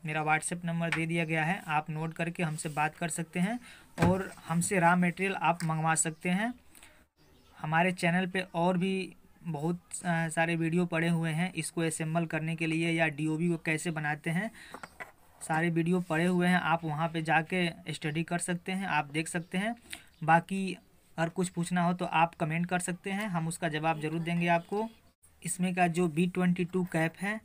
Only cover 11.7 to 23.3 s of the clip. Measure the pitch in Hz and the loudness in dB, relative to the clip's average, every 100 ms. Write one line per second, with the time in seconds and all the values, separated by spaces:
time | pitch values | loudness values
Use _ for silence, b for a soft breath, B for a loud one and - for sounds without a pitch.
11.7 | - 165 156 156 165 165 156 160 165 165 | -2 -2 0 -2 0 0 -2 -2 -2 -2
12.7 | 160 165 165 160 143 156 156 175 170 - | 0 0 2 0 0 -2 0 0 0 0
13.7 | 156 175 160 151 147 170 165 220 B B | -2 -2 -4 -4 -4 -2 -2 -4 B B
14.7 | B B B - - - - - 160 170 | B B B -18 -18 -20 -16 -2 0 2
15.7 | 165 165 180 180 160 175 180 175 180 156 | 2 2 2 2 2 2 4 4 2 2
16.7 | 170 165 151 165 165 160 160 160 185 175 | 0 0 -2 -2 -2 2 2 2 0 0
17.7 | - - 156 156 151 165 - - 175 - | -2 -10 -6 -4 -2 -2 -4 -2 -4 -4
18.7 | 190 196 151 147 147 160 175 165 185 208 | -6 -2 -2 -2 -4 -4 -6 -4 -4 -4
19.7 | 233 B B B B 156 165 170 196 190 | -6 B B B B 4 4 4 -4 -4
20.7 | 175 _ _ _ - 160 - 180 - 170 | -8 _ _ _ -4 -4 -2 -4 -2 -2
21.7 | 180 175 180 175 160 165 - 160 160 175 | 0 0 0 -2 2 2 0 -4 -2 -2
22.7 | 180 180 175 - 196 214 | -2 -2 -6 -6 -4 -2